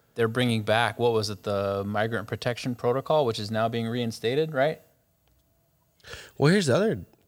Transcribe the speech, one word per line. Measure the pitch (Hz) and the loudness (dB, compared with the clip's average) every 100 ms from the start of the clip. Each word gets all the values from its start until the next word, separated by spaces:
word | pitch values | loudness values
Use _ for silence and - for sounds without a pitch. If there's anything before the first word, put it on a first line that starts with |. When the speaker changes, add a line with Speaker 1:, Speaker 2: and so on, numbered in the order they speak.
| _ - | _ -2
Speaker 1:
they're | 113 | 0
bringing | 120 123 113 | 2 2 2
back, | 107 110 113 107 | 2 2 2 2
what | 120 | 2
was | 110 104 | 2 -2
it, | 101 | -6
the | 104 101 101 98 101 | -4 -2 0 -2 -2
Migrant | 104 110 110 101 | -2 -2 -4 -6
Protection | 113 127 117 135 | -6 -4 -4 -6
Protocol, | 117 123 131 - 156 127 | -2 0 0 2 2 2
which | 110 | 0
is | 104 | -4
now | 110 113 | -2 0
being | 117 113 | -2 -4
reinstated, | 123 113 113 113 139 160 | -2 -4 -2 -2 0 0
right? | 135 135 - _ _ _ _ _ _ _ _ _ _ _ _ - - - - | 0 0 -2 _ _ _ _ _ _ _ _ _ _ _ _ -18 -18 -12 2
Speaker 2:
Well, | 143 | 4
here's | 208 151 | 4 4
the | 143 | 2
other | 220 117 - _ | 2 -2 -8 _